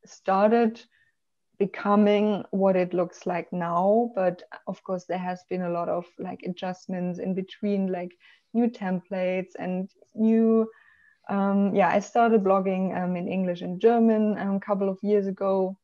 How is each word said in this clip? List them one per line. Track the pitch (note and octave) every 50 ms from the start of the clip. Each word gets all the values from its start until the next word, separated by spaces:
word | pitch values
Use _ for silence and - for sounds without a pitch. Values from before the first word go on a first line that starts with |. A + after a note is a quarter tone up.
| _
started | - - - _ - F#3+ F#3+ G#3 G#3+ A3+ A#3 A#3 A3+ A3+ - - _ _ _ _ _ _ _ _ _ _ _ _ _ _ _
becoming | G3 G3 - - - G3+ G#3 G#3 G#3 G#3 G#3 G3+ G#3 G#3+ G#3 F3+ - -
what | - F#3+ F#3+ G3 F#3
it | F#3 F3+ F3+ F3+
looks | F3+ F3 E3+ - - -
like | F3+ F3+ E3+ D#3 _
now. | - F3+ E3+ E3+ E3+ F3 F#3 G3 G#3 A3+ A#3+ A#3 A#3
But | G3 F#3 F3+ F3+ - - _ - - _
of | - F#3+ - _
course, | - F#3+ F3+ -
there | - E3+ F#3
has | F3+ F3+ F3+ F3+ _ _
been | F#3 F#3
a | F3+ F3
lot | F3 E3+ E3+ F3+
of, | F3 F3 F3 - _ -
like, | F#3 F#3 F#3 - -
adjustments | F#3 F3+ - F#3+ F#3 F3+ - - - F#3 F3+ F3+ F3+ F3 F3+
in | - F#3 F#3
between, | F#3+ F#3+ - - _ - G#3 G3+ G3 F#3+ F#3
like, | F#3 F3 F3+ F3 - _ _ - _ _ _ _ -
new | A3+ A#3+ A#3
templates | A#3+ - G#3 F#3 F#3 F3+ F3+ _ G3+ F#3 F#3 F#3 F#3 F#3 F#3 - _ -
and | - F3+ F#3 F#3 F#3+ - _ _ - _ _
new, | - A3 A3 A3+ A3+ A3+ A3+ A3+ A3+ A3 A3 - _ _ _ _ _ _ _ _ _ _ -
um, | G3+ G3+ G3 G3 G3 G3+ G3+ G3+ -
yeah, | G3 F#3 E3+
I | - G3+
started | G3+ - _ A#3+ A#3 A#3 A3+ A3 F#3+
blogging, | F#3+ G3 G3 F#3 G3 F#3+ F#3 F#3+ F3+ -
um, | F3+ F3+ F3+ F3+
in | F3 F3+
English | - F3 F#3+ F#3 F3+ F3 F3
and | F3+ F3+ F3+ F#3
German, | A3 A3+ A#3 A#3 A3+ A3+ A3 G#3+ G#3+ G#3+ G#3 -
um, | G3 G3 G3
a | G3
couple | - - G#3 G3 G3 F#3+
of | F#3+ F#3+
years | - G3+ G#3 G3+ G3
ago | G3 F#3 - G3 G3 F#3+ F#3+ F#3+ F#3 G3 _